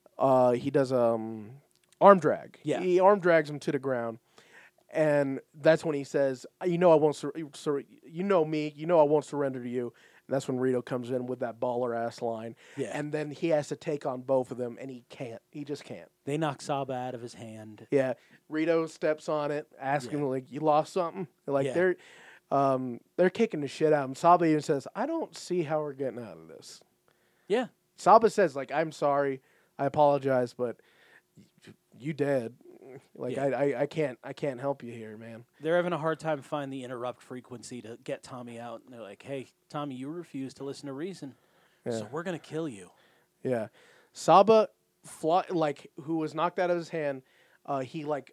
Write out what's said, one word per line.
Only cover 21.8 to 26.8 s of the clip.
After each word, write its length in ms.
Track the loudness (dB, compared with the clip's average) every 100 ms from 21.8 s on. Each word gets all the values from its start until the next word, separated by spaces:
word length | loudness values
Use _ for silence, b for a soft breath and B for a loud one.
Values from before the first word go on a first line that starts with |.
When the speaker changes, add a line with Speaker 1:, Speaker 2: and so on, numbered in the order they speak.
| 2 0 B B B B -2
Speaker 1:
um, 500 | 2 2 0 -2 -10 _ 2
they're 140 | 2
kicking 300 | 4 -2 -2
the 80 | -6
shit 240 | 0 2
out 120 | 4
of 60 | 0
him. 40 | 2
Saba 280 | 6 6 6
even 160 | 2
says, 240 | 2 -2 -4
"I 120 | -6 -6
don't 300 | -4 -8 -10
see 260 | -6 -4
how 160 | -2 -2
we're 120 | -4
getting 260 | -6 -6 -6
out 160 | -12 -14
of 100 | -18
this." 320 | -20 -20 -20